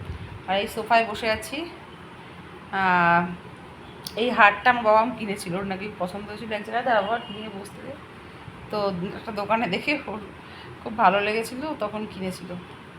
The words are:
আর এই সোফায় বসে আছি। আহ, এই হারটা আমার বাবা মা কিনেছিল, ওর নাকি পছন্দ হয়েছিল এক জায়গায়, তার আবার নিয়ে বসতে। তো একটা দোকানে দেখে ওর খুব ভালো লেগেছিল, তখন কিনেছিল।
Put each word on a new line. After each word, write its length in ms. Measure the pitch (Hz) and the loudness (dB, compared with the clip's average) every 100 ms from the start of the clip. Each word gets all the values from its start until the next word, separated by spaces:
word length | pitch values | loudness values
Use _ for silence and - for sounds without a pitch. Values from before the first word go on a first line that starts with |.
| - - - - - | -8 -10 -10 -12 -2
আর 100 | 196 | -2
এই 100 | 220 | 0
সোফায় 380 | 226 214 233 220 | -4 4 4 4
বসে 260 | 208 226 | -2 0
আছি। 340 | 214 - 285 339 - - - - - - - - - - | -2 -2 -6 -6 -10 -16 -16 -16 -16 -16 -16 -16 -16 -6
আহ, 540 | 190 190 180 170 170 180 175 - - - - - - - - | 2 6 8 8 6 4 -4 -12 -16 -16 -16 -16 -12 -10 0
এই 100 | 247 | 0
হারটা 400 | 220 208 208 247 | 8 8 8 4
আমার 140 | 240 | 4
বাবা 220 | 220 220 240 | 6 6 6
মা 100 | 240 | 0
কিনেছিল, 400 | 214 202 185 180 | -4 -4 -4 -4
ওর 80 | |
নাকি 280 | 196 190 208 208 | -2 -4 -4 -4
পছন্দ 300 | 180 202 208 | -4 -4 -10
হয়েছিল 220 | 214 226 | -10 -6
এক 120 | 214 | -6
জায়গায়, 220 | 214 226 254 | -2 -2 4
তার 180 | 220 | 4
আবার 160 | 190 233 233 | 4 -2 -4
নিয়ে 200 | 202 220 196 | -10 -10 -10
বসতে। 320 | 202 - - 285 - - - - - - - | -12 -12 -12 -12 -14 -16 -16 -16 -16 -14 -6
তো 220 | 208 202 175 175 185 | -2 0 0 -4 -6
একটা 140 | 226 | -8
দোকানে 360 | 202 202 226 226 | -6 2 2 2
দেখে 320 | 208 294 294 - | 0 0 -2 -2
ওর 120 | 208 202 - - - - - | -10 -10 -16 -16 -16 -16 -12
খুব 140 | 233 220 | -8 4
ভালো 240 | 196 196 | 6 6
লেগেছিল, 540 | 208 220 226 254 311 294 | 2 0 -2 -6 -6 -4
তখন 280 | 208 214 214 | -4 -4 -8
কিনেছিল। 420 | 185 185 180 180 175 - - - | -6 -6 -6 -8 -10 -12 -16 -16